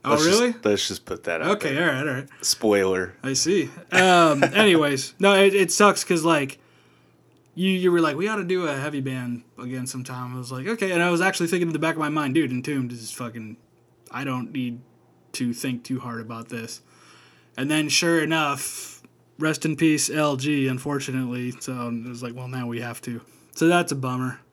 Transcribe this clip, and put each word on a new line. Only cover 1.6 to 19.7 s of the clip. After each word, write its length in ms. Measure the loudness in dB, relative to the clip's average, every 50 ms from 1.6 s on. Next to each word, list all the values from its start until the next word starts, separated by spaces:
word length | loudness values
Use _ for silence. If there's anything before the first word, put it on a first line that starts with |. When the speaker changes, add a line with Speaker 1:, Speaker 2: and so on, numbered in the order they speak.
| -2 -4 -2
Speaker 2:
there. 140 | 0 0 0
Speaker 1:
all 40 | 0
right, 140 | -2 -4 -4
all 60 | -4
right. 140 | -6 -8 -12 -16 -6
Speaker 2:
Spoiler. 760 | -4 -4 -4 0 2 4 4 4 4 2 0 -2 -2 -6 -10 _
Speaker 1:
I 120 | -8 -4 -4
see. 360 | -2 0 0 0 0 0 -4 -8 -18 -10 _
Um, 500 | 2 4 6 6 8 8 8 6 6 4 2
<laughs> 80 | 4 4
anyways, 600 | 4 6 6 6 6 4 2 0 -2 -4 -8 -4 _
no, 140 | 4 6 6 8
it, 140 | 6 6 6
it 160 | 4 2 2
sucks 320 | 4 6 6 6 6 2
'cause, 220 | -2 0 0 2 4
like, 340 | 2 2 2 2 -4 -8 _ _ _ _ _ _ _ _ _ _ _ _ _ _ _ _ _ _ _ _
you, 160 | 0 0 2
you 220 | 2 4 4 4
were 80 | 4 4
like, 160 | 2 2 0
"We 100 | -2 -2
ought 100 | -2 -2
to 80 | -4 -2
do 220 | -2 -2 0 0
a 80 | -2 -2
heavy 260 | -2 -4 -4 -4 -4
band 440 | -4 -4 -6 -6 -6 -6 -6 -8 -10 _ _ -14
again 260 | -12 -10 -8 -8 -8
sometime." 480 | -8 -8 -10 -10 -10 -10 -10 -10 -10 -10
I 40 | -10
was 120 | -10 -10
like, 160 | -10 -8 -6
"Okay." 240 | -6 -4 -2 -2 0
And 100 | 0 2
I 100 | 2 2
was 100 | 2 2
actually 260 | 2 0 0 0 -2
thinking 220 | 0 0 0 0 -2
in 40 |
the 60 | -2 0
back 160 | 0 -2 0
of 60 | 0
my 80 | -2 -2
mind, 260 | 0 -2 -2 2 2
"Dude, 160 | 0 0 0
Entombed 400 | -2 -4 -4 -2 -2 -2 -4 -4
is 220 | -8 -12 -12 -14
fucking, 460 | -12 -10 -12 -10 -10 -12 -14 -14 -16 _ _ _ _ _ _ _ _ _ _ -12
I 140 | -10 -8 -6
don't 260 | -4 -4 -4 -6 -6
need 300 | -6 -6 -4 -4 -6 -10 -16 _ _ _ _ _ _ _ _ _ -6
to 180 | -4 -2 -2
think 320 | -2 -4 -6 -6 -6 -6 -6
too 160 | -6 -8 -6
hard 200 | -6 -10 -10 -10
about 280 | -10 -10 -12 -12 -12 -12
this." 320 | -12 -12 -10 -12 -14 -16 _ _ _ _ _ -20 -20 -20 -20 _ _ _ _ _ _
And 140 | -6 -2 0
then 180 | 0 0 0 0
sure 320 | 0 2 2 4 4 4
enough, 840 | 4 2 2 2 2 0 0 -4 -6 -10 -10 -12 -14 -16 -18 -20 -20 _ _ _ _ _ _ -2
rest 260 | -2 -2 -2 0 -2
in 120 | -2